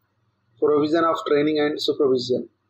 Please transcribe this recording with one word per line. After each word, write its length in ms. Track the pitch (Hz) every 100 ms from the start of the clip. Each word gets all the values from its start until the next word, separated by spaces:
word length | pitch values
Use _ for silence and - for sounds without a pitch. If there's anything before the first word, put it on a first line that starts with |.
| _ _ _ _ _ _
Provision 440 | 147 147 151 165
of 120 | 165 160 -
training 340 | 147 151 151
and 200 | 147 151
supervision. 680 | - 143 143 127 123 123 - _